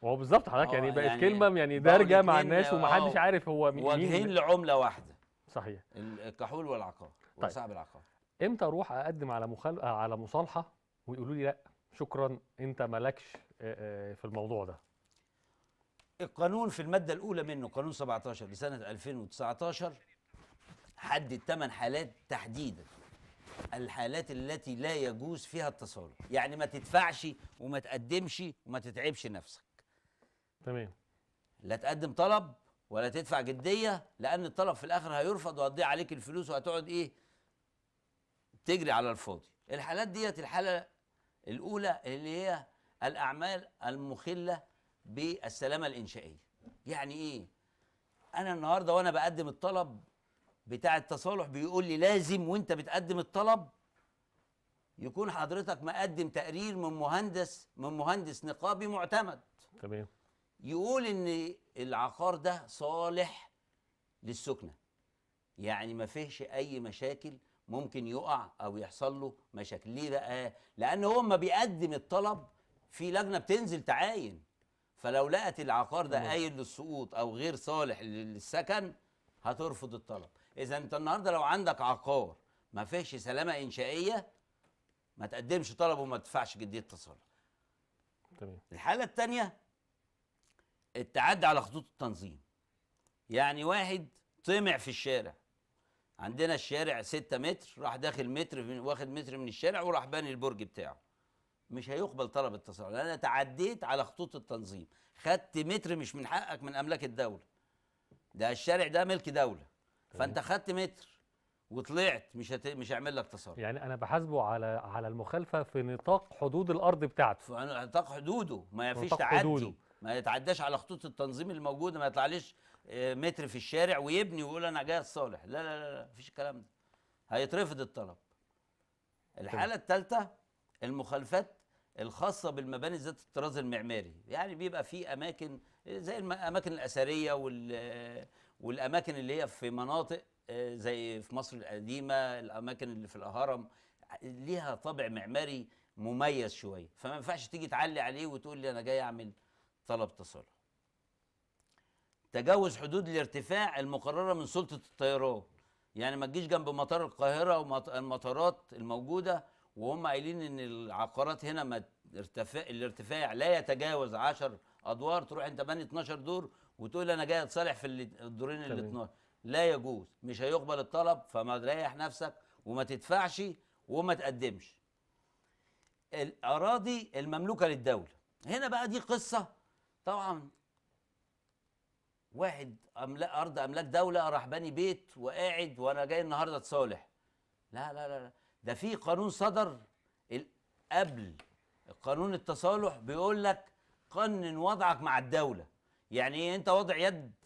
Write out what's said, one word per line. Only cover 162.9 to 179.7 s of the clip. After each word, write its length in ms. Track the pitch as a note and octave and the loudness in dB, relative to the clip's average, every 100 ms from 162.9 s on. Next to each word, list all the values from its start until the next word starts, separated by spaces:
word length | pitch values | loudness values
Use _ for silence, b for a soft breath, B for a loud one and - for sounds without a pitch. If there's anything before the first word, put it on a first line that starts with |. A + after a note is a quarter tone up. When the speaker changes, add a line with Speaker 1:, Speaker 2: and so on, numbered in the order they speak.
| G#2+ G#2+ D#3 C3+ | -6 -6 -2 -2
Speaker 2:
لا 240 | A2+ D#3+ E3+ | 2 4 4
يتجاوز 560 | D3 C3 A#2+ D3+ B2+ G#2+ | 2 0 0 0 0 0
عشر 420 | C3+ D3 C3+ G#2+ b b - | 0 2 -2 -6 b b -6
أدوار، 380 | A#2 D3 F3 | -2 0 0
تروح 220 | - D3+ C#3+ | 0 -4 -4
أنت 160 | C#3+ | -4
باني 220 | C#3 D#3+ | -4 -4
اتناشر 320 | B2+ D#3+ C#3 D3+ | -4 -6 -4 -6
دور 340 | C3+ F3+ D3 b b b | -4 -4 -4 b b b
وتقول 320 | A2 E3+ F3 | -6 0 2
أنا 140 | E3 D3+ | 2 2
جاي 180 | E3 | 2
أتصالح 300 | D3 F3 E3+ C#3 | 2 0 0 0
في 120 | C#3 | -4
ال-، 340 | B2+ A#2+ - | -6 -8 -10
الدورين 420 | A#2+ A2+ C3+ D3+ | -12 -6 -6 -4
ال 60 | C#3+ | -4
Speaker 1:
تمام. 160 | A#2+ G#2+ | -4 -4
Speaker 2:
اتناشر، 280 | A#2+ G#2+ b b b | -6 -8 b b b
لا 260 | A2+ D3 E3+ | -2 4 6
يجوز، 380 | C#3+ B2+ A2+ F2+ _ | 4 0 -6 -10 _
مش 180 | B2 A#2 | -10 -4
هيقبل 380 | C3 E3 C#3 D3 | 2 2 2 -2
الطلب، 420 | C3+ D#3+ E3+ - - | 0 2 4 2 0
فما 300 | A2+ A#2+ B2 | -2 0 0
تريح 360 | A#2+ D#3 D3 C#3 | 0 0 -2 -4
نفسك 380 | A#2+ - D#3 - b b G#2+ | -6 -6 -8 -8 b b -6
وما 180 | B2 | -4
تدفعش 580 | C3 B2+ - F#3+ F3+ F3 G3 E3+ _ _ - | -2 -4 2 4 4 0 -6 -8 _ _ -4
وما 260 | D3 F3+ | 0 2
تقدمش. 640 | E3+ C#3 B2 B2 F#2 - _ _ _ _ _ _ _ _ _ _ _ _ _ _ | 2 0 0 -2 -2 -12 _ _ _ _ _ _ _ _ _ _ _ _ _ _
الأراضي 960 | D3+ C#3 - A#2+ D3+ G3 A#3+ G3+ A#3+ A3 C3+ | -4 -4 -2 0 2 4 2 0 -4 -4 -6
المملوكة 520 | D3 D#3 F#3 A3+ E3+ | -4 -2 -2 4 4
للدولة، 400 | C#3+ A#2+ A2 E2+ - _ _ - | 4 2 0 -2 -16 _ _ -4
هنا 220 | A#3+ C4+ | -2 0
بقى 200 | A#3+ A#3+ | 0 0
دي 120 | A#3 | -2
قصة 560 | - B3 - A#3 F3+ - _ | 0 -2 0 -2 -4 -10 _